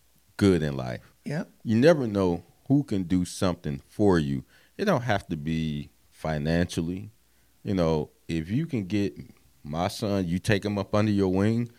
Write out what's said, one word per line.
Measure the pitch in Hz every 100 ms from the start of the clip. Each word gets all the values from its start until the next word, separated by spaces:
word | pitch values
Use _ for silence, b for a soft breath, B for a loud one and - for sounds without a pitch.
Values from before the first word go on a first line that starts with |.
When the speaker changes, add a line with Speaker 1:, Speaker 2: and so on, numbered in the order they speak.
| _ _ _ -
Speaker 1:
good | 101 87
in | 76 67
life. | 62 58 - _
Speaker 2:
Yep. | - 147 - _
Speaker 1:
You | - 110
never | 143 165 120
know | 101 92 85 - _ -
who | 139
can | 139 98
do | 87 92
something | 90 - 95 85 80 69 -
for | - 104 90
you. | 71 67 - b b b
It | 208
don't | 147
have | 123 101 -
to | 80
be | 73 80 80 73 71 _ _
financially. | - 80 78 73 85 87 - 82 92 107 - _ _ _ _
You | -
know, | 95 82 80 73 _ -
if | 82 80
you | 120 165
can | 120 90
get | 104 98 - - - _ _
my | 71 78 95
son, | - 110 101 87
you | 90
take | - 101
him | 101 104
up | 98
under | 107 107
your | 101 95
wing, | 92 104 113 117